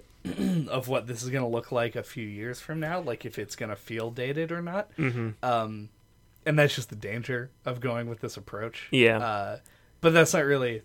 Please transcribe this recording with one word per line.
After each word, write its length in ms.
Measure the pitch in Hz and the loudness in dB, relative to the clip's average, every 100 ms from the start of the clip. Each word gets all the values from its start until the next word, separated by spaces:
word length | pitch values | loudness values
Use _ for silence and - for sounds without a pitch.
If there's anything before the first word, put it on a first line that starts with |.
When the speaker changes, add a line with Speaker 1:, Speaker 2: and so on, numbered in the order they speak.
| - - 180 | -12 -10 -8
Speaker 1:
<clears throat> 420 | 175 190 175 135 | -2 0 0 0
of 200 | 131 117 | -2 0
what 180 | 131 113 | -2 -2
this 160 | 117 | -6
is 60 | 123 | -4
gonna 180 | 135 120 | -2 0
look 240 | 117 - | -2 0
like 240 | 123 117 117 | 0 0 -2
a 80 | |
few 240 | - 127 107 | -8 -8 -8
years 320 | 101 117 123 | -8 -8 -8
from 200 | - 156 | -8 -4
now, 180 | 156 180 | -2 -2
like, 240 | 170 147 117 | -4 -6 -6
if 140 | 113 | -8
it's 160 | 101 - | -8 -6
gonna 220 | 110 101 | -6 -8
feel 340 | - 113 117 | -6 -6 -4
dated 400 | 120 127 147 165 | -4 -4 -2 -4
or 100 | 170 | -4
not. 320 | 170 190 - - | -4 -6 -6 -2
Speaker 2:
Mm-hmm. 320 | 135 120 113 107 | -2 0 -4 -4
Speaker 1:
Um, 460 | 123 117 110 107 107 - _ _ _ _ 156 | 0 0 0 -6 -12 -18 _ _ _ _ 0
and 140 | 151 | 4
that's 160 | 147 - | 4 2
just 140 | - | -8
the 60 | 107 | -10
danger 560 | 104 117 113 123 131 - | -8 -6 -4 -4 -6 -8
of 160 | - 123 | -8 -4
going 300 | 127 117 117 | -2 -2 -4
with 100 | 113 | -6
this 160 | 117 - | -8 -10
approach. 520 | - 104 113 - - | -12 -8 -8 -10 0
Speaker 2:
Yeah. 280 | 131 117 110 | 8 8 6
Speaker 1:
Uh, 400 | 117 104 101 110 - - - - | 2 -2 -4 -8 -14 -20 -20 2
but 100 | 165 | 6
that's 200 | 165 156 | 8 8
not 120 | 175 143 | 6 4
really, 360 | 139 123 113 | 4 2 -2